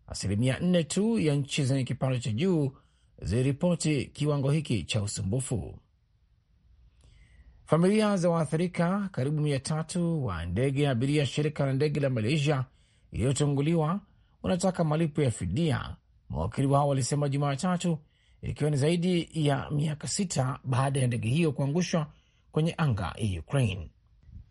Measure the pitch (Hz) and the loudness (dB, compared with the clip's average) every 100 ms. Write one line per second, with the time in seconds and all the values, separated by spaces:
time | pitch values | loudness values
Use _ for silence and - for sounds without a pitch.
0 | - - 101 101 131 - 180 180 156 185 | -14 -6 -2 0 0 2 2 2 2 0
1 | 214 226 156 143 135 - 131 135 123 127 | 0 2 2 0 0 -2 0 0 -2 -2
2 | 135 127 123 107 190 165 135 - _ _ | -2 -2 -2 0 2 2 0 -4 _ _
3 | _ - - 113 131 135 180 170 160 151 | _ -10 -2 0 0 2 0 2 0 0
4 | - - 147 143 139 156 - 113 73 - | -2 -2 0 0 2 0 0 -2 -2 -4
5 | 101 - 95 127 131 113 - - _ _ | -4 -4 -2 -2 -2 -4 -6 -14 _ _
6 | _ _ _ _ _ _ _ _ - _ | _ _ _ _ _ _ _ _ -20 _
7 | - - - - - - - 156 180 214 | -20 -20 -20 -20 -20 -10 0 4 4 4
8 | 214 202 175 170 151 160 180 175 170 202 | 2 2 2 2 0 0 -2 0 0 0
9 | 196 - 135 151 151 135 - 156 160 180 | -4 -4 -2 0 0 -2 -2 -4 -4 -2
10 | 170 165 120 85 87 90 139 135 143 120 | -2 -2 -2 -4 -4 0 0 2 0 2
11 | 139 151 135 - 151 151 139 135 151 147 | 0 2 0 0 -2 0 0 2 0 0
12 | 139 127 110 156 143 135 127 _ _ _ | 0 0 0 2 2 0 -2 _ _ _
13 | - - 120 135 147 139 147 170 151 101 | -12 -2 0 2 2 2 2 2 2 -2
14 | - _ _ _ 185 185 190 180 165 151 | -6 _ _ _ -2 0 0 0 0 2
15 | 165 151 135 - - 110 165 117 - - | 0 2 0 0 -2 0 0 0 -4 -12
16 | _ _ - 64 90 - 135 139 147 135 | _ _ -8 -4 -4 0 2 4 2 0
17 | 127 143 143 139 143 135 185 175 180 160 | 0 0 0 0 -2 -2 -2 0 0 -2
18 | - _ _ - - - 147 147 147 175 | -6 _ _ -12 -8 -2 0 2 2 2
19 | 180 175 - 160 143 135 - 147 156 147 | 2 0 0 0 2 0 -2 -2 -2 -4
20 | - - 190 - 127 135 127 127 135 139 | -6 -4 -2 0 -2 -2 -2 0 2 2
21 | 123 117 107 147 165 131 139 160 175 175 | 0 0 0 2 2 0 0 0 0 -2
22 | 147 - _ _ _ 156 165 - 156 101 | -2 -10 _ _ _ -2 0 0 0 0
23 | 90 - 107 95 - 139 117 90 78 _ | -2 -4 -4 -4 -2 0 0 -2 -10 _
24 | _ _ - - - | _ _ -20 -20 -20